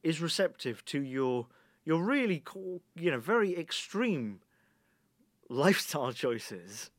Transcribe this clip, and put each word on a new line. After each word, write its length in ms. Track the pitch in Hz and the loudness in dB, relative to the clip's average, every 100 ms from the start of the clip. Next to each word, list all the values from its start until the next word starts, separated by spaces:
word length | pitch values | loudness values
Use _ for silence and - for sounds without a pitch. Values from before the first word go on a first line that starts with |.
is 180 | 165 160 | 0 0
receptive 600 | 165 - 185 - 131 113 - | -2 2 0 0 -6 -6 -4
to 160 | 147 | -4
your, 460 | 135 131 131 123 120 _ _ _ - | -2 0 2 0 -4 _ _ _ 0
your 180 | 160 | 0
really 380 | 185 277 240 170 | 2 2 2 0
cool, 380 | - 196 190 180 _ - | -4 -12 -8 -10 _ -2
you 140 | 170 | 0
know, 100 | 131 | 0
very 380 | 123 233 202 175 | 2 2 2 0
extreme 840 | 160 - - 190 240 165 110 95 _ _ _ _ _ _ | -4 -6 -4 0 2 2 -2 -6 _ _ _ _ _ _
<laughs> 540 | _ _ _ _ - | _ _ _ _ -6
lifestyle 640 | 123 165 196 - 151 127 | 4 4 4 0 -2 -2
choices 760 | 120 131 117 - 98 87 107 - | 0 -2 -2 -6 -12 -12 -14 -16